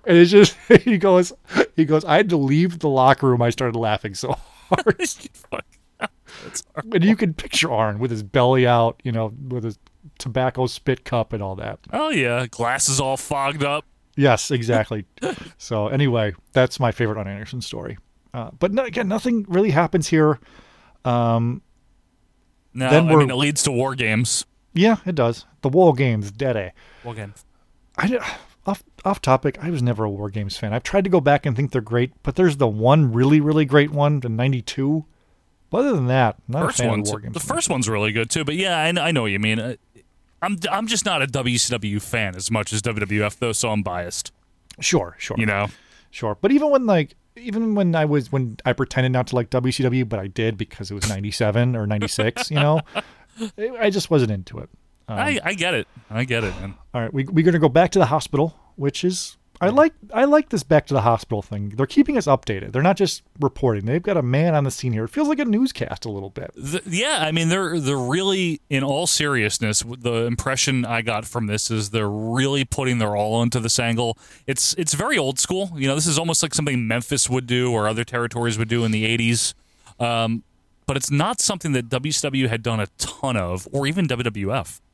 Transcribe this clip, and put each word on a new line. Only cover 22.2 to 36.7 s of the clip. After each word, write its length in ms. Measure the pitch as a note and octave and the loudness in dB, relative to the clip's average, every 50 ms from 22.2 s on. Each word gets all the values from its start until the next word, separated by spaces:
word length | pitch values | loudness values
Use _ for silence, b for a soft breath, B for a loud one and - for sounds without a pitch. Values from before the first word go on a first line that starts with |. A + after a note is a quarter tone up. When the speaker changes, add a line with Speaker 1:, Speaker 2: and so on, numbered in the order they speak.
| _ _ _ _ _ _ _ _ _ _ _ | _ _ _ _ _ _ _ _ _ _ _
Speaker 2:
No, 160 | B2 C3 C3 | -4 2 4
Speaker 1:
then 180 | D3 D#3 E3+ D#3+ | 4 4 6 6
Speaker 2:
I 40 | D#3 | 6
Speaker 1:
we're 60 | D3+ | 6
Speaker 2:
mean, 100 | C#3+ B2+ | 4 4
it 60 | B2+ | 0
leads 260 | B2+ D3 D3 D3 - - | 0 0 0 0 0 -2
to 80 | D3 | 0
War 220 | C3+ A#2+ C3 C3+ C3 | 0 0 -2 -2 -2
Games. 500 | C3 A#2+ G#2+ G#2+ A2 B2 - - - - _ _ _ _ _ _ | -2 -2 0 0 0 0 0 -2 -6 -6 _ _ _ _ _ _
Speaker 1:
Yeah, 220 | E3 F#3+ A3+ A3+ G#3 - | 2 4 4 4 2 -2
it 80 | F#3 F3 | -4 0
does. 320 | D3 B2 A#2 A#2 - - _ _ _ | 0 0 0 0 -4 -12 _ _ _
The 80 | - C#3 | -4 0
War 240 | C3+ F3+ F#3 E3+ C#3 | 4 6 6 6 6
Games, 360 | B2 C#3 B2+ A2+ G#2+ G2+ G2+ | 4 0 0 0 -2 -4 -6
daddy. 400 | G2+ A2+ C#3 C3 A#2+ G#2+ F#2+ F#2 b b b b b b | -8 -6 -4 -2 -2 -2 -4 -8 b b b b b b
Speaker 2:
War 120 | b A#2+ A2+ | b -14 -12
Games. 300 | A2 G#2 G2+ G2+ - _ _ _ _ _ _ _ _ _ _ _ | -12 -14 -14 -16 -20 _ _ _ _ _ _ _ _ _ _ _
Speaker 1:
I 120 | - - G3+ | -4 -2 -2
di-, 120 | B3+ A#3 B B B B B B B B _ | -2 -4 B B B B B B B B _
off, 160 | G3 G3 - _ _ _ - - | -8 -8 -8 _ _ _ -6 -4
off 160 | F#3+ G3 - | -4 -4 -2
topic, 340 | - C3+ C3 C3 - D3 - - | 0 0 0 2 0 -4 -6 -4
I 80 | D3 E3 | -8 -6
was 120 | F3 D3 | -4 -2
never 220 | A#2+ B2 A2+ G2+ A2 | -2 -2 -2 -2 -4
a 60 | G#2+ | -4
War 180 | G2 G2 G#2 G#2 | -4 -6 -8 -8
Games 300 | G2 G#2+ G#2 G2 - - | -6 -8 -8 -8 -8 -8
fan. 160 | - G#2 G#2+ | -6 -4 -4
I've 80 | B2 | -6
tried 220 | - - - G3+ F#3 | -6 0 0 0 2
to 60 | F#3+ | 2
go 100 | F3 F3 | 2 2
back 240 | C3 C#3+ C#3+ C#3+ - | 4 4 2 4 2
and 100 | D3 A#2+ | -2 -2
think 160 | A#2 C#3+ C3 | -2 -2 0
they're 80 | - B2+ | -2 -4
great, 320 | A2 G#2+ A#2 A#2+ B2 - _ _ | -2 0 0 0 0 0 _ _
but 140 | - - B2+ | -8 -6 0
there's 220 | - F#3 E3+ D3 C#3 | 4 2 2 4 4
the 100 | C#3 A2+ | 0 0
one 440 | G#2 G#2+ A2 B2 C#3+ D#3+ D3 B2 A2+ | 2 2 4 6 6 6 4 4 4
really, 260 | A#2+ B2+ C#3 D3+ D#3 | 4 4 6 6 4
really 240 | D3 D3+ D3+ D#3 D#3 | 4 4 2 2 2
great 260 | C3 C#3+ D3 C#3+ D3+ | 6 6 4 4 4
one 300 | D3+ C#3+ C#3+ D3 D3 C#3+ | 0 0 2 2 0 0
in 140 | B2 A#2+ A2 | -2 -4 -2
ninety-two. 720 | A2+ B2 C3+ C3+ B2 - - - - C3+ C#3 D3+ D#3+ D3+ _ _ _ _ _ _ _ _ _ _ _ _ _ | 0 0 0 0 -2 -4 -8 -4 -2 0 0 0 0 -2 _ _ _ _ _ _ _ _ _ _ _ _ _
But 80 | - A3+ | -2 0
other 140 | C4+ C#4+ A#3+ | 2 2 2
than 120 | D#3 B2+ B2 | 0 2 2
that, 280 | B2+ C3 B2 A2 - - _ | 4 4 4 2 0 -4 _
not 180 | - A#2+ D3+ D3+ | -6 -4 -2 -2
Speaker 2:
First 120 | - | -2